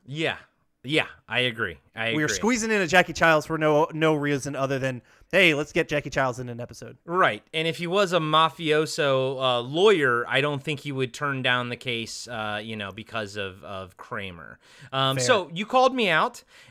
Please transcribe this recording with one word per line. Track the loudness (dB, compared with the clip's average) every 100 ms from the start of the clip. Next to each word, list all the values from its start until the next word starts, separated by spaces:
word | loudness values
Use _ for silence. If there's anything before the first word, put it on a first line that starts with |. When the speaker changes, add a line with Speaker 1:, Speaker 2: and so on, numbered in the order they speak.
| -14
Speaker 1:
Yeah. | -6 -4 -4 -10 _ _ _
Yeah, | -2 -2 -2 -6 -6
I | -2
agree. | -2 -2 -6 -8 _
I | -6 -2
Speaker 2:
We | -2
are | -2
Speaker 1:
agree. | 0
Speaker 2:
squeezing | 0 0 0
in | 0
a | 4
Jackie | 4 4
Chiles | 2 4 4 2
for | 0
no, | 4 4 4
no | 4 4 2
reason | 0 -2 -4 -4
other | -2 0
than, | -2 -6 _ _ -2
"Hey, | 4 6
let's | 4 0
get | -2 0
Jackie | -2 -2
Chiles | -2 -2 -2
in | -10
an | -10
episode." | -12 -14 -18 -18
Speaker 1:
Right. | -4 2 2 0 _
And | -4 -4
if | -4
he | -2
was | 0 2
a | 0
mafioso, | 2 2 2 0 0 0 0 -2 0 2 0 -2
uh, | 0 0
lawyer, | -2 2 4 6 4 2 0
I | 0
don't | 0 -2
think | -6 -8
he | -6
would | -4 -4
turn | -4 -6 -2
down | 0 0 -2
the | -8
case, | -6 -6 -8 -12 -12
uh, | -8 -6 -6
you | -8 -8
know, | -8
because | -10 -10 -8 -8 -8
of, | -10 -10 -14
of | -12 -14 -16
Kramer. | -14 -10 -10 -12 -18 -20 _ -20 -8
Um, | -2 -2 0
Speaker 2:
Fair. | 2
Speaker 1:
so | 0 0
you | -8 0
called | 4 4
me | 2 2
out, | 2 0 -4 _ -20 -14